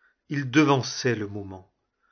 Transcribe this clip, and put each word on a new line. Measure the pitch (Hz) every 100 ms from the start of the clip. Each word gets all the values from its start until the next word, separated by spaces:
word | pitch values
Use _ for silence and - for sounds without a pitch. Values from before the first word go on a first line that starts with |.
| _ _ -
Il | 143 131
devançait | 147 143 139 - - 127 110
le | 101
moment. | 104 95 92 92 _ _ _ _